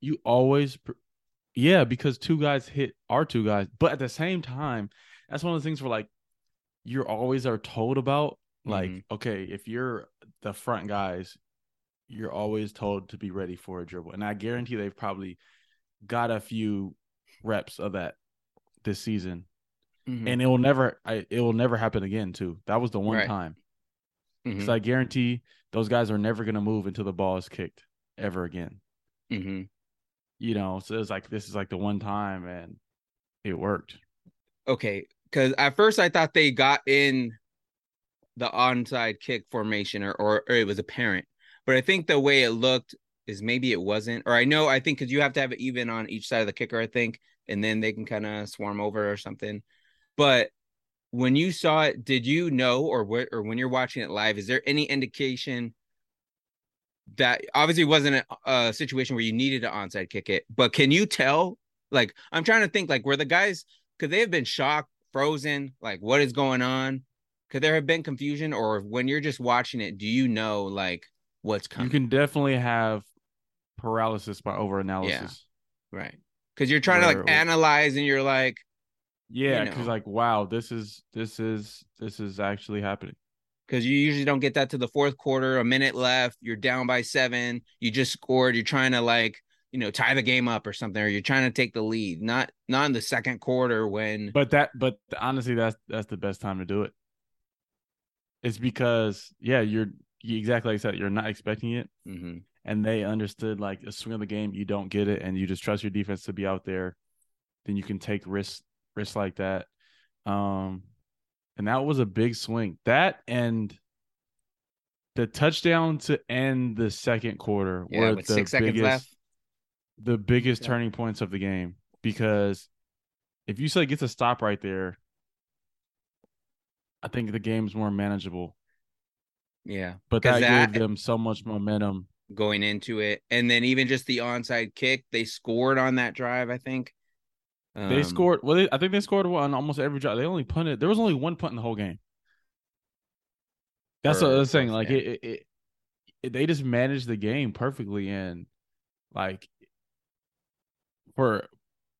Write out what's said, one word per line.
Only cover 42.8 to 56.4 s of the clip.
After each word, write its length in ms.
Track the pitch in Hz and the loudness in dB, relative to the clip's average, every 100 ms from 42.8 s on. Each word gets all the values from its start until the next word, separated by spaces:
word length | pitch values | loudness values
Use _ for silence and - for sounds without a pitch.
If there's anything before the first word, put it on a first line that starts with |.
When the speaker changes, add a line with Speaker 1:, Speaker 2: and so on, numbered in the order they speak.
| - - _ _ - | -2 -20 _ _ -12
Speaker 2:
is 140 | 98 | -8
maybe 280 | 107 123 127 | -2 0 2
it 100 | 98 | 0
wasn't. 440 | 92 107 110 117 - | 0 -2 -2 -4 2
Or 80 | |
I 100 | 120 | 4
know, 220 | 127 151 156 | 6 4 4
I 140 | 131 | 2
think 180 | 131 143 | 0 -4
'cause 120 | 127 | -2
you 100 | 139 | 0
have 140 | 143 | 2
to 60 | 135 | 0
have 120 | 135 | -2
it 80 | 123 | -4
even 280 | 127 123 117 | -6 -4 -4
on 220 | 113 110 | -4 -6
each 160 | 110 - | -8 -4
side 140 | 117 | -2
of 60 | 104 | 0
the 60 | |
kicker, 280 | - 117 117 | -2 -4 -4
I 80 | 113 | -2
think, 320 | 123 117 - _ _ - | 0 -2 -4 _ _ -8
and 160 | 101 | -2
then 160 | 107 110 | 0 0
they 140 | 110 | -2
can 140 | 110 107 | -4 -6
kinda 380 | 107 107 104 104 | -6 -6 -8 -10
swarm 320 | - 104 101 | -8 -6 -4
over 280 | 104 107 104 | -4 -2 -2
or 40 | 104 | -4
something. 460 | 104 107 107 104 - _ _ _ _ - | -8 -10 -10 -10 -14 _ _ _ _ 2
But 340 | 143 127 - _ _ _ _ _ - | 4 6 2 _ _ _ _ _ -10
when 220 | 120 127 | 0 4
you 160 | 139 180 | 4 2
saw 300 | 160 165 156 | 2 2 4
it, 220 | 156 - | 4 0
did 200 | 110 131 | 0 0
you 260 | 117 156 175 | 2 0 2
know, 320 | 131 127 123 | 2 2 2
or 200 | 156 127 | 2 0
wh-, 280 | 104 113 127 | 0 -2 -4
or 100 | 117 | -6
when 160 | 107 113 | -4 -4
you're 100 | 127 | -2
watching 340 | 127 127 135 | 0 -2 -4
it 80 | 90 | -6
live, 280 | 101 107 104 | 0 0 0
is 80 | 98 | 0
there 160 | 127 | 0
any 200 | - 147 | 2 0
indication 880 | 151 139 131 - 135 123 - 123 117 - _ _ _ _ _ _ | 0 -2 -4 -4 -6 -4 -6 -6 -6 -10 _ _ _ _ _ _